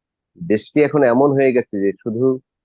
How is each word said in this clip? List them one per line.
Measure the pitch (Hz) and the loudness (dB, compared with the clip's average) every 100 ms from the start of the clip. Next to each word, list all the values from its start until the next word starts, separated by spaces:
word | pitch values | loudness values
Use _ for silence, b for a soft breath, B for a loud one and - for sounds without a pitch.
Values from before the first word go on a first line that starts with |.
| _ _ _ - 165 | _ _ _ -12 -4
দেশটি | 107 - 151 | -4 -2 0
এখন | 147 151 | 0 2
এমন | 127 120 143 | 2 2 0
হয়ে | 135 135 | 2 0
গেছে | 123 110 101 | 0 -2 -2
যে | 98 95 | -2 -4
শুধু | 117 110 131 131 _ _ | -6 -2 -2 -2 _ _